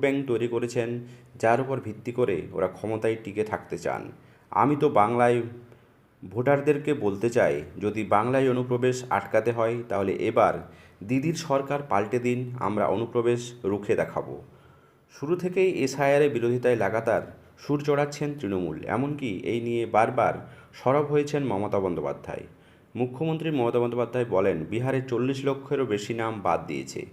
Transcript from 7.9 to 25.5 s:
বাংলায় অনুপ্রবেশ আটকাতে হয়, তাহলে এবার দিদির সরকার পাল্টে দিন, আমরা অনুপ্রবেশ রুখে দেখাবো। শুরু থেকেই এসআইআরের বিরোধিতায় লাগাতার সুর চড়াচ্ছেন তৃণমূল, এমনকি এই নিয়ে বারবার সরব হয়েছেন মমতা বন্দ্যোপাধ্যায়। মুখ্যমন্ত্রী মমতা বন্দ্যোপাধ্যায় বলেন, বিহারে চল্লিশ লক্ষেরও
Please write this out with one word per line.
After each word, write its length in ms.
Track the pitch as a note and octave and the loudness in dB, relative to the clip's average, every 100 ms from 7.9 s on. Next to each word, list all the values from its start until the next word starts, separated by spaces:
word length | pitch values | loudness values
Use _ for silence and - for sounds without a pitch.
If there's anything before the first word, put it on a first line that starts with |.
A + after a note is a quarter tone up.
| G#2 | -2
বাংলায় 460 | F#2+ G#2 A#2+ C3+ C3+ | 0 2 2 2 2
অনুপ্রবেশ 540 | B2+ B2 B2 B2+ B2 - | 0 0 0 2 0 0
আটকাতে 420 | G2 - A2 A#2+ | -2 0 0 2
হয়, 300 | A#2 A2+ A#2+ A#2 | 0 0 -2 -4
তাহলে 240 | G2 G2 | -2 0
এবার 580 | E2 G#2 A#2 F#2 E2 E2 - - - | 0 0 4 4 2 -6 -20 -20 -14
দিদির 300 | G2+ C3 D#3 | -4 -2 0
সরকার 460 | E3 - C#3 C#3 C#3+ C#3+ | -2 -2 -2 0 -4 -2
পাল্টে 300 | G2+ G#2 B2 | -2 0 0
দিন, 340 | B2 B2 B2 B2 | 0 -2 -4 -4
আমরা 260 | G2 G#2 D2+ | -2 0 0
অনুপ্রবেশ 680 | F#2+ A#2 A#2+ A#2 A#2+ A#2+ - | 0 -2 0 2 0 -2 -6
রুখে 320 | F#2+ G2+ - F#2 | -4 -2 0 0
দেখাবো। 460 | D#2+ - - - - - - - _ _ _ | 0 -4 -6 -10 -16 -20 -20 -20 _ _ _
শুরু 260 | - C#3+ F3 | -10 -4 -2
থেকেই 340 | F3+ F3+ F#3+ | 0 2 2
এসআইআরের 600 | A2 C3 C#3+ C#3 C#3+ D3 | 2 0 2 4 6 4
বিরোধিতায় 460 | A#2+ A#2+ B2 B2 A#2 | 4 2 2 2 2
লাগাতার 460 | G2 A2+ A#2 F#2 - - - - | 2 0 2 2 0 -12 -20 -10
সুর 240 | - D3 | -4 -2
চড়াচ্ছেন 520 | C#3+ C#3+ C#3+ - D3 C#3+ | 2 0 0 -2 -6 -4
তৃণমূল, 460 | G2+ F#2+ E2+ D#2 | -2 -2 -2 -6
এমনকি 540 | - A2 C#3+ D3 B2+ F2+ | -2 -2 -2 -2 -4 -4
এই 220 | - A#2 | -2 -2
নিয়ে 260 | A#2 A#2 A2 | -2 -2 2
বারবার 600 | G#2 A#2 B2 F#2+ D2+ - - - | 4 4 4 2 2 -6 -18 -20
সরব 340 | - B2 C#3+ D3 | -4 2 2 4
হয়েছেন 380 | D3 D3 C#3+ | 2 2 0
মমতা 360 | C3 G2 G#2 G2+ | 0 -2 0 0
বন্দ্যোপাধ্যায়। 600 | F#2+ D#2+ C#2+ C#2+ - - - - - - _ A2 | 0 0 -4 -6 -8 -12 -12 -18 -20 -20 _ -4
মুখ্যমন্ত্রী 540 | B2 B2 D#3+ D#3+ D#3+ | -4 -2 -2 -2 -2
মমতা 280 | D3 A#2 A#2+ | 0 2 2
বন্দ্যোপাধ্যায় 460 | A#2+ A#2+ A#2 B2 | 2 0 0 -2
বলেন, 400 | A#2 F#2 G2 E2 | 0 2 2 2
বিহারে 380 | D2+ A2 B2+ C3+ C3 | -2 -2 0 -2 0
চল্লিশ 360 | A#2 C3 C3 | 0 0 0
লক্ষেরও 420 | C#3 | -2